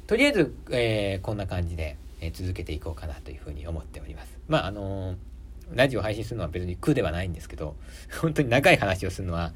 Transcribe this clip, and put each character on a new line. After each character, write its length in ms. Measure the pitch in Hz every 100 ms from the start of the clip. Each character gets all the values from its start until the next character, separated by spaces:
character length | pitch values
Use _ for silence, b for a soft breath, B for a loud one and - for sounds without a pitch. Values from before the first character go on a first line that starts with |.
| -
と 100 | 226
り 80 | 285
あ 40 |
え 20 |
ず、 200 | 226 147 - -
え 500 | 127 117 107 101 95
ー、 40 | 104
こ 80 |
ん 40 | 104
な 100 | 95
感 200 | 92 87
じ 100 | 82
で、 180 | 80 73 - -
え 80 | 80
ー、 60 |
続 180 | 80 92
け 100 | 87
て 100 | 82
い 60 | 76
こ 120 | 80
う 40 | 78
か 120 | 80
な 80 | 71
と 160 | -
い 40 | 73
う 40 |
ふ 80 | 78
う 60 |
に 120 | 73 80
思 120 | 80
っ 40 |
て 180 | - -
お 40 | 80
り 80 |
ま 100 | 78 -
す。 120 | - -
ま 160 | 151 87
あ、 20 |
あ 40 |
の 420 | 104 98 98 92
ー、 20 | 90 - - - - -
ラ 140 | 120 135
ジ 100 | 113
オ 40 |
配 120 | 110
信 120 | 107 110
す 60 |
る 60 | 117
の 60 |
は 60 | 82
別 160 | 87 90
に 100 | 87
苦 180 | -
で 80 | 139
は 100 | 87
な 120 | 85
い 60 | 92
ん 40 |
で 60 | 80
す 80 | -
け 80 | -
ど、 200 | 78 - B B
<laughs> 220 | B -
本 120 | 160
当 80 | 156
に 80 | 135
長 220 | 117 95
い 60 | 87
話 300 | 101 92 92
を 40 |
す 100 | -
る 60 | 92
の 60 |
は、 200 | 85 82